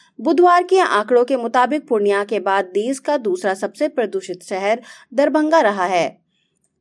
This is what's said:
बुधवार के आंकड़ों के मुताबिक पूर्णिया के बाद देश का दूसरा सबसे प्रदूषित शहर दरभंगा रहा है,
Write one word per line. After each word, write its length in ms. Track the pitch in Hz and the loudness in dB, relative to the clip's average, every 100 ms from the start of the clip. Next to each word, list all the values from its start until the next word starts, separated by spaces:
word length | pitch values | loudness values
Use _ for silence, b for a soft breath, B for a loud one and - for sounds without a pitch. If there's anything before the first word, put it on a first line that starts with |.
| b - | b -6
बुधवार 440 | 233 330 349 349 | -2 4 4 4
के 160 | 359 381 | 4 2
आंकड़ों 460 | 349 208 214 247 | 2 0 2 2
के 120 | 247 262 | 2 -2
मुताबिक 500 | 233 254 247 302 277 | -2 0 0 -2 -2
पूर्णिया 340 | 220 202 202 | 0 2 0
के 160 | 208 208 | -2 -4
बाद 240 | 190 196 | 0 0
देश 340 | 185 190 233 269 | 0 -4 -4 -4
का 180 | - 294 | -4 -2
दूसरा 380 | 220 180 196 | -2 -2 -4
सबसे 340 | 196 202 - 302 | -4 -6 -4 -4
प्रदूषित 540 | 302 214 190 190 175 | -2 -4 -6 -8 -14
शहर 380 | - 185 196 233 B B B | -10 -4 -2 -4 B B B
दरभंगा 460 | 233 294 302 302 320 | -2 0 2 2 2
रहा 240 | 233 202 | 2 0
है, 340 | 180 185 147 - _ _ _ _ _ _ | 0 0 -2 -6 _ _ _ _ _ _